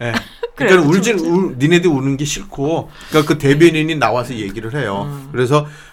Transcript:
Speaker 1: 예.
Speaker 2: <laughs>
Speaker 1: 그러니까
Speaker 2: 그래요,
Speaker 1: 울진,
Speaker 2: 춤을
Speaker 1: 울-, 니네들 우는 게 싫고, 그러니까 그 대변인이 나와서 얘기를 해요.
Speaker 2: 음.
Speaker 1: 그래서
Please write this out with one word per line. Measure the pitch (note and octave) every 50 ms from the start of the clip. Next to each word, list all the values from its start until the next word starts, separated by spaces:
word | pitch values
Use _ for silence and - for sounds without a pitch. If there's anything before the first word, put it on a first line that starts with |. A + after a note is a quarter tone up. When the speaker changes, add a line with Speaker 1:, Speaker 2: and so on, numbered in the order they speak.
Speaker 1:
예. | A#2+ A#2 A2+ A#2 - - -
Speaker 2:
<laughs> | - - A#4+ -
Speaker 1:
그러니까 | - C4+ G#3 F#3 F3+
Speaker 2:
그래요, | D#3 C#3+
Speaker 1:
울진, | E3+ G3 F#3+ A#3+ A3+ F3+
Speaker 2:
춤을 | D#3+ E3+
Speaker 1:
울-, | E3+ F#3 F#3+ E3 C3 B2
니네들 | C3+ D#3 F3 F3 F3 F3+
우는 | D3 C3 C3+ C#3 C#3
게 | C3+ D3
싫고, | D3 - - - - - - C#3 D3+ E3 C#3+ - - - - - -
그러니까 | D3+ D#3 D3 D3+ E3
그 | C#3+
대변인이 | C#3 C#3 C#3+ D3 E3+ E3+ D#3+ D#3 D#3 D#3+ D#3+
나와서 | D3 A#2+ A2 A2+ B2 A#2+ B2 B2+
얘기를 | A2 G#2 G2 F#2+ A2 G#2+ A2+ A#2+
해요. | D3 C3 G2+ G2 G2+ G2+
Speaker 2:
음. | - - - - - -
Speaker 1:
그래서 | A#2+ B2+ A#2 C#3+ D3+ D3 D3 - - - -